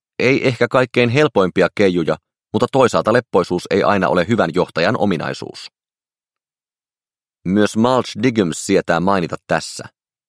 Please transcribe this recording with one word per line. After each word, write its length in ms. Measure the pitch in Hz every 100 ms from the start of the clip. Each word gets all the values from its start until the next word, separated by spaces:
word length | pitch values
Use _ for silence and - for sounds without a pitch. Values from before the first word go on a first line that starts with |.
| _ -
Ei 280 | 120 135 131
ehkä 200 | 117 120
kaikkein 420 | 131 127 - 120
helpoimpia 580 | 131 151 - 92 95 87 -
keijuja, 420 | 98 87 78 78 _ _ _
mutta 140 | 107 120
toisaalta 420 | 135 123 85 92
leppoisuus 500 | 107 - 98 87 90 -
ei 120 | 98
aina 260 | 76 101 85
ole 180 | 87 87
hyvän 220 | 110 85
johtajan 440 | 78 80 - 87 120
ominaisuus. 760 | 101 82 71 67 - - - _ _ _ _ _ _ _ _ _ _ _ _ _ _ _ _ _ 85
Myös 320 | 101 104 107
Malch 460 | 120 127 104 107
Diggums 420 | 127 110 87 73 -
sietää 340 | 92 - 85
mainita 360 | 92 98 80 - -
tässä. 360 | 82 - - - _ _ _